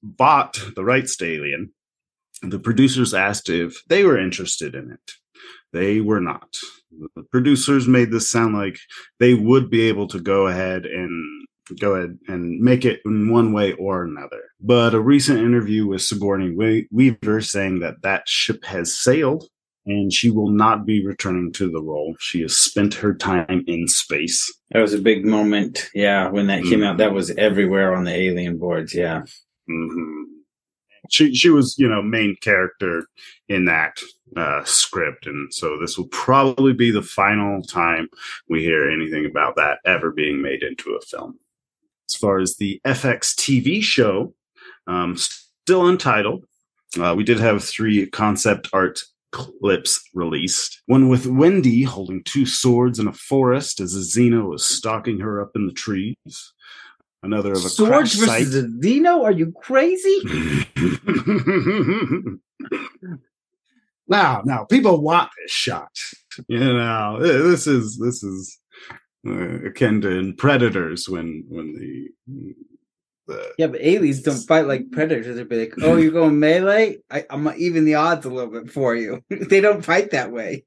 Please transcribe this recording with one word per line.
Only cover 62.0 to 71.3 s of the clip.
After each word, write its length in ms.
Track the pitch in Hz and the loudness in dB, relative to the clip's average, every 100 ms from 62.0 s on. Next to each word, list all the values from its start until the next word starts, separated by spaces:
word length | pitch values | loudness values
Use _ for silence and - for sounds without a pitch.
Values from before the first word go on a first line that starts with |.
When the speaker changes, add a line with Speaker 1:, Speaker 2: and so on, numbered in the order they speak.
| 147 165 117 95 _ _ - - - _ 185 147 _ _ _ _ _ _ _ _ _ | -2 -4 -6 -12 _ _ -10 -10 -10 _ -16 -16 _ _ _ _ _ _ _ _ _
Speaker 1:
Now, 320 | 202 170 117 113 | 2 2 2 -2
now, 180 | 123 | -4
people 380 | 107 254 240 165 | 2 4 6 2
want 280 | 147 170 - - | 2 0 0 -10
this 100 | 85 | -8
shot. 400 | - - 82 73 - - - _ - - | -6 -4 -6 -10 -14 -14 -16 _ -20 -6
You 120 | 117 | 0
know, 600 | 135 123 117 113 104 110 | 2 2 0 -2 -4 0
th-, 220 | 160 135 | 2 4
this 240 | 165 175 151 | 4 2 2
is, 300 | 135 110 110 | 2 0 -4
this 260 | 117 123 | -4 -4
is, 340 | 101 95 95 - _ - - - _ _ 107 | -8 -10 -12 -20 _ -20 -20 -20 _ _ -10
uh, 400 | 95 90 85 98 | -8 -6 -8 -10
akin 320 | - 120 107 | -2 0 2
to 100 | 101 | 0
in 240 | 92 95 95 | -2 -4 0
Predators 720 | 139 135 120 95 82 87 - | 2 4 2 0 -4 -6 -8
when, 340 | 90 82 | -8 -8